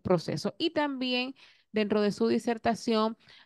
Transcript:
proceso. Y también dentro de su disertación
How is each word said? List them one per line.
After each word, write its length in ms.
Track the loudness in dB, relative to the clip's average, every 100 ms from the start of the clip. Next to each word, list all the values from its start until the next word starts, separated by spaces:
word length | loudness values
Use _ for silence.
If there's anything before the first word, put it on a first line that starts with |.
proceso. 500 | 0 0 0 -4 -4 -4
Y 100 | -4
también 640 | -2 -2 -2 -2 -2 -4 -10 -20 _ _
dentro 300 | -2 0 2
de 100 | 2
su 160 | 2 2
disertación 880 | 2 0 -2 0 0 0 2 2 -2 -16 -20